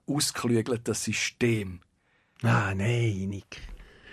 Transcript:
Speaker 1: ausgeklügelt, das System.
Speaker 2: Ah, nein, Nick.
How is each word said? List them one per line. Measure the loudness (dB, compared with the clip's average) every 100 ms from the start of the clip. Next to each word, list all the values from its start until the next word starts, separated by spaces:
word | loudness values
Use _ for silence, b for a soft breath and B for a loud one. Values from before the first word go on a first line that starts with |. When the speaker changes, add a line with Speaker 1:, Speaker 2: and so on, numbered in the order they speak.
| b
Speaker 1:
ausgeklügelt, | 0 0 0 2 2 2 -2 -2
das | -2
System. | -2 -2 -2 0 2 2 -2 -10 _ _ _ _ _ _
Speaker 2:
Ah, | 2 4 2
nein, | 0 2 2 2 0 -2
Nick. | -6 -10 -14 -14 B B B B